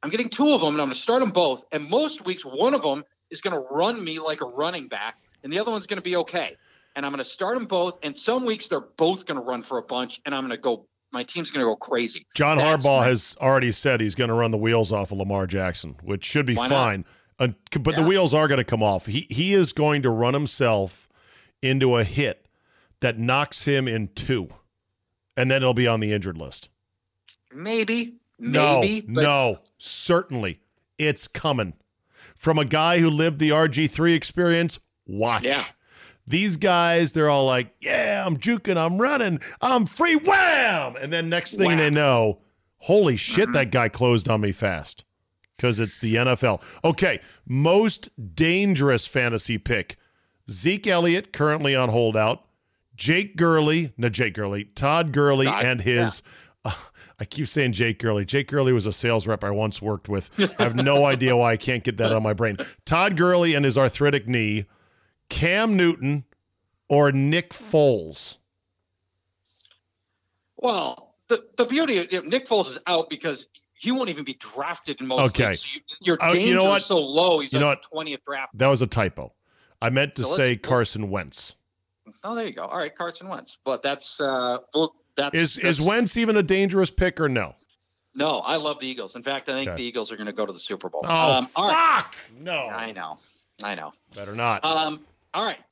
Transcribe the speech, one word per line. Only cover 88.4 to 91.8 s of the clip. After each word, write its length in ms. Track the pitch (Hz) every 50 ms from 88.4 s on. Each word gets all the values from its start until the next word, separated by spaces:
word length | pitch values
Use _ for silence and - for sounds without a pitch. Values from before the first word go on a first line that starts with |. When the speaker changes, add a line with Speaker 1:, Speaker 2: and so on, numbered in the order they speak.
| - 113 151
Speaker 1:
love 240 | 160 151 151 147 -
the 80 | 135 131
Eagles. 280 | 127 127 107 92 -
In 60 | 123
fact, 260 | 120 135 139 135 - -
I 40 | 135
think 160 | 135 135 127
Speaker 2:
Okay. 80 | 87 82
Speaker 1:
the 100 | 123 120
Eagles 240 | 117 120 110 104
are 60 | 110 -
gonna 160 | 104 104 98
go 120 | 104 107
to 80 | 98 95
the 60 | 85
Super 300 | - - 101 92 - 92
Bowl. 120 | - - -
Speaker 2:
Oh, 280 | 165 165 165 160 156 139
Speaker 1:
Um, 140 | 127 127 127 -
all 120 | 160 185 208
right. 360 | 311 320